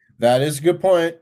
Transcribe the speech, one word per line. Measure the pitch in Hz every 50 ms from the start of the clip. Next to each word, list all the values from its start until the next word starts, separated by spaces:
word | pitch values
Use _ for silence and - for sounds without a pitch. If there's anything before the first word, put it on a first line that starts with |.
| _ _ _ -
That | 117 120 123 127
is | 143 151 143 135
a |
good | 151 175 175 170
point. | 185 190 180 170 165 170 165 -